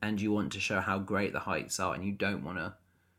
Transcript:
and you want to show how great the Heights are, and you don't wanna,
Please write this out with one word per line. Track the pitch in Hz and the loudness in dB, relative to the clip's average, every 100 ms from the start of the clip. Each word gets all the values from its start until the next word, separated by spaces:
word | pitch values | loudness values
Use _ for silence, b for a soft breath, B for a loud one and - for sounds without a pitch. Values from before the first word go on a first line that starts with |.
and | 107 107 | 0 2
you | 107 | 4
want | 104 87 | 2 2
to | 101 | 0
show | - 98 | 0 2
how | 92 98 | 2 0
great | 98 95 101 | 0 0 2
the | - | 0
Heights | - 82 - - | -2 -2 -2 -2
are, | 92 | 0
and | 69 | 0
you | 95 | -2
don't | 101 98 101 | -2 0 -2
wanna, | 76 90 82 - _ _ _ | -4 -4 -6 -8 _ _ _